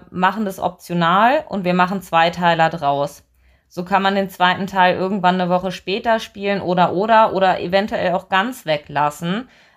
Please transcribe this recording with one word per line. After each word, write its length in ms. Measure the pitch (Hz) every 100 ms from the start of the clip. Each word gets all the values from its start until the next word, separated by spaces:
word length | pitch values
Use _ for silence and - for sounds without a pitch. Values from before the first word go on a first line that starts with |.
| -
machen 340 | 175 185 202
das 140 | 202 190
optional 840 | 175 - - 175 165 190 233 302 311
und 160 | 202
wir 100 | 180
machen 280 | 180 180 196
Zweiteiler 680 | - 165 170 170 175 165 165
draus. 520 | 165 143 143 143 - _ _ _ _ _
So 160 | 180
kann 180 | 175 196
man 140 | 196 196
den 140 | 190
zweiten 360 | - 180 175 190
Teil 300 | 190 185 147
irgendwann 440 | 185 202 180 185
eine 100 | 175
Woche 200 | 180 185
später 480 | 180 - 214 233 220
spielen 420 | - 196 202 202
oder, 320 | 175 180 170
oder, 420 | 170 220 220 220
oder 260 | 185 190 143
eventuell 540 | 175 196 - 240 185
auch 140 | 185 -
ganz 380 | 190 226 254 156
weglassen. 840 | 147 - 147 147 - 170 208 262 _ _